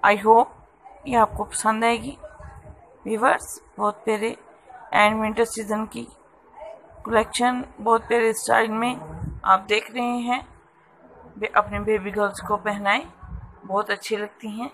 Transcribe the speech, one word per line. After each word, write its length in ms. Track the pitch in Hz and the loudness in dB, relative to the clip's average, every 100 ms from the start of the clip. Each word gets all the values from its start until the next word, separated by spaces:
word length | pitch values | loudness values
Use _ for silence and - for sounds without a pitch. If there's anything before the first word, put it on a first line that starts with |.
| 196 | 4
I 120 | 208 | 4
hope 320 | 208 226 - - - _ - - - | 6 6 6 -2 -20 _ -20 -16 -2
ये 80 | 240 | 2
आपको 280 | 202 - | 2 0
पसंद 400 | 208 - 214 220 | -8 -2 0 2
आएगी। 340 | 233 233 240 285 605 - - - - - - - - | 2 0 -4 -12 -18 -18 -20 -20 -20 -20 -20 -16 -6
Viewers, 400 | 214 240 - - - _ - | 0 2 2 -4 -16 _ -4
बहुत 260 | 214 208 - | -4 -2 -2
प्यारे 240 | 208 220 - - - _ - - - | -2 -2 -6 -18 -20 _ -20 -2 4
and 260 | 208 214 | 4 4
winter 240 | 220 214 226 | -2 0 0
season 420 | 220 208 214 220 | -2 -4 -4 -4
की 100 | 233 233 - _ _ _ - - - - - - | -10 -14 -18 _ _ _ -18 -18 -18 -20 -18 0
collection 580 | 220 226 - 247 254 254 - | 2 2 0 0 -2 -8 -6
बहुत 280 | 214 226 - | 2 2 2
प्यारे 260 | 233 226 | 2 2
style 380 | 220 - 226 220 | 0 2 4 4
में 240 | 220 240 254 - - - - - | 0 -4 -4 -12 -10 -10 -6 2
आप 200 | 190 - | 2 4
देख 220 | 208 220 | -2 -2
रहे 260 | 247 240 240 | -6 -4 -2
हैं। 200 | 240 254 - - _ _ _ _ - - - - | -2 -4 -6 -20 _ _ _ _ -20 -20 -20 -8
बे-, 140 | 214 - | 0 0
अपने 240 | 202 202 | 0 -2
baby 320 | 202 214 190 | 0 -2 -2
girls 300 | 202 202 196 - | -2 -2 -2 -4
को 100 | 208 | -4
पहनाएं, 500 | 208 202 202 220 - - - - - - - | -2 -2 0 0 -2 -18 -16 -14 -16 -20 -4
बहुत 240 | 196 208 | -4 -2
अच्छी 240 | 202 - 214 | -6 -4 -6
लगती 340 | 208 - 220 214 | -6 -10 -12 -10
हैं। 100 | 254 | -12